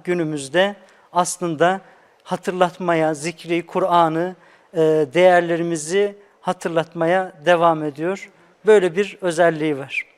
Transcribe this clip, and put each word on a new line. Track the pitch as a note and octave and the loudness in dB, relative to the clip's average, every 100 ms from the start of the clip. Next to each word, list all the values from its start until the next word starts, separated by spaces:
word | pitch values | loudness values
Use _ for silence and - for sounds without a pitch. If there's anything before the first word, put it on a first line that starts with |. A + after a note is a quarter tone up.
günümüzde | F3 F3 D#3 D3+ C3+ E3+ G3 G3+ - _ _ | -4 -2 -2 -6 -2 0 0 -2 -18 _ _
aslında | F3 F3 - F3 D3 E3+ F#3+ - _ _ _ | -2 -2 -4 -4 0 0 0 -8 _ _ _
hatırlatmaya, | - F#3 - F3+ F3 F3 F3 E3 D#3 | -10 -8 -4 -2 -2 -2 -2 0 0
zikri, | D3 D#3+ E3+ E3 E3+ E3+ | -2 -8 -10 -4 -4 -4
Kur'an'ı, | F3+ F3+ F3 E3 D#3+ F3+ F3+ _ _ _ | -4 2 2 2 0 -4 -8 _ _ _
e, | E3+ D#3 D#3 C#3+ | 0 2 2 0
değerlerimizi | D#3+ F3+ F3 E3+ E3 E3+ E3 D3+ G3 G3+ G3+ _ _ - | 4 4 4 2 -2 -2 -4 -4 -2 -2 -4 _ _ -8
hatırlatmaya | F3+ F3 E3 D#3 E3+ E3 F#3+ F#3 D#3 D3+ | -6 -4 -4 -4 -2 0 0 -2 -4 0
devam | E3+ E3+ D#3 | 4 4 0
ediyor. | D3+ C#3 E3+ G3 - _ _ _ G3 | -4 -6 -6 -8 -12 _ _ _ 4
Böyle | G#3 F3+ E3 | 4 4 -2
bir | G3 - | -4 -4
özelliği | F3+ D#3+ E3+ D#3+ D#3 C3+ | -4 2 2 2 -2 -4
var. | C3+ - - | -6 -10 -10